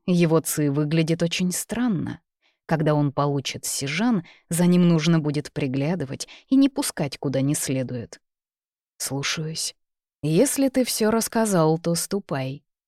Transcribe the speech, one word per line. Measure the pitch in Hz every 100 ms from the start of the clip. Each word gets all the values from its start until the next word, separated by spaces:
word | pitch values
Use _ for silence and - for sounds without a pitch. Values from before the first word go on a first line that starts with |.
| -
его | 175 170 160
ци | - - 147
выглядит | 139 151 165 160 165
очень | 170 - 180
странно. | 170 - 220 247 180 120 117 _ _ _ _ -
Когда | 160 151 151
он | 147
получит | 139 143 139 - - -
сижан, | - 139 156 233 220 - - -
за | 165 175
ним | 180 175
нужно | 170 156 165
будет | 147 147 143
приглядывать | - 143 131 143 180 135 135 - - -
и | 269
не | 277
пускать | - 285 - 147 -
куда | 143 135
не | 139
следует». | 151 - 131 123 123 98 - _ _ _ _ _ _ _ -
«Слушаюсь. | - 135 139 - 156 160 - - _ _ _ _
Если | 151 160 277 - 269
ты | 262
всё | 247 - 214
рассказал, | 226 220 233 220 185 156 160
то | 170 170
ступай». | - 202 - 147 131 139 _ _